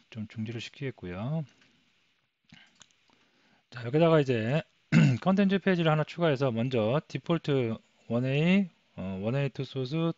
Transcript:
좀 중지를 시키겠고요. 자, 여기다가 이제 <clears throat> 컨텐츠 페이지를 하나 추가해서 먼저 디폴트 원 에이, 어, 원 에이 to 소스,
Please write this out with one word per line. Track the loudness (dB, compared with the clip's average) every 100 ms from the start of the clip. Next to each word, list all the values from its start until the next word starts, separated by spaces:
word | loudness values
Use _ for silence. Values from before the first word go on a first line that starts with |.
| _
좀 | -12 -10
중지를 | -8 -8 -8
시키겠고요. | -12 -10 -10 -10 -10 -8 -6 -6 -6 _ _ _ _ _ _ _ _ _ _ -20 _ _ -20 _ _ _ _ _ _ _ _
자, | -12 -2
여기다가 | 2 4 4
이제 | 4 0 0 -2 -4 _ _
<clears throat> | 4 6 4
컨텐츠 | 2 2 2 2
페이지를 | 0 2 2
하나 | 0
추가해서 | -2 -2 0 2 0
먼저 | 0 0 0 2 0 -4
디폴트 | -8 -4 -2 0 0 -2 -4 _ _ -6
원 | -2 0
에이, | 0 4 4 2 -6 _ -12
어, | -10 -6
원 | -4 -2
에이 | -4
to | -6 -8
소스, | -8 -4 -2 -2